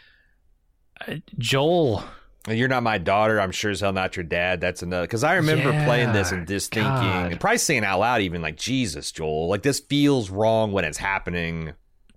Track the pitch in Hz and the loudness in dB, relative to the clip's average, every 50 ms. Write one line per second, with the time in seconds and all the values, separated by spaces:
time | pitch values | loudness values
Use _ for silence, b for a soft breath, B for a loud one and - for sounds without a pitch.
0 | B B B B B B B B B _ _ _ _ _ _ _ _ _ _ - | B B B B B B B B B _ _ _ _ _ _ _ _ _ _ -16
1 | - - 143 156 - - - - 120 113 131 135 143 160 180 175 156 123 104 - | -12 -10 -10 -12 -12 -12 -8 -6 -2 0 2 2 2 4 4 4 4 2 2 0
2 | B B B B B B B _ - 110 110 113 127 131 131 123 117 113 110 98 | B B B B B B B _ -6 -4 0 0 2 2 2 0 2 0 0 0
3 | 80 98 98 104 107 110 110 104 98 92 90 - - 104 98 87 101 98 95 95 | 2 2 4 4 4 4 4 2 2 0 -2 -2 -2 -2 -2 0 0 0 0 0
4 | 92 92 - 95 87 73 85 87 87 90 92 85 87 90 90 - 90 87 90 87 | -2 -2 -4 -6 -6 -2 -2 0 0 0 0 0 -2 -2 -2 -4 -6 -4 -2 -2
5 | 87 - 117 107 131 156 185 180 156 156 139 127 143 135 123 151 - - 120 123 | -2 -2 -2 0 2 2 2 2 2 2 2 2 2 2 2 2 2 2 2 2
6 | 120 120 107 101 95 87 95 90 82 87 101 95 - - - 113 107 131 135 131 | 2 2 2 0 0 0 -2 -4 -4 -4 -4 -4 -4 -4 -2 0 0 0 0 0
7 | 117 107 92 92 90 90 85 85 - 196 240 240 - - 147 117 107 98 95 92 | 0 0 0 -2 -2 -4 -4 -2 0 0 0 2 2 0 0 0 0 0 2 2
8 | 107 120 123 113 98 87 85 85 82 78 76 - - 107 131 131 123 95 73 71 | 2 2 2 2 0 0 -2 -4 -4 -6 -6 -6 -4 -2 -2 -2 -2 -2 -6 -8
9 | - - - - 80 78 78 78 82 85 101 104 98 135 139 - - _ 139 143 | -10 -10 -8 -6 -4 -2 -2 -2 0 0 -2 0 0 -2 -2 -2 -4 _ 0 2
10 | 143 143 139 127 107 92 95 101 110 113 113 110 110 104 98 98 85 76 73 - | 4 4 4 2 0 -2 -2 2 2 4 4 4 2 2 2 0 0 0 -4 -4
11 | - 98 98 95 - 90 87 87 85 82 82 82 80 78 73 - _ _ _ _ | -4 -2 -2 -2 -4 -4 -4 -4 -4 -4 -4 -6 -6 -8 -12 -14 _ _ _ _
12 | _ _ - | _ _ -18